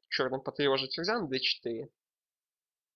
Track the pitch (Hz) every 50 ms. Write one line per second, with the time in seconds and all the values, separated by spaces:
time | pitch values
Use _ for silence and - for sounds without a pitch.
0 | _ _ - - 135 131 131 131 - - - - 147 139 135 135 135 135 - -
1 | 170 190 220 240 190 139 131 131 - - - - - 120 117 113 113 147 - _
2 | _ _ _ _ _ _ _ _ _ _ _ _ _ _ _ _ _ _ _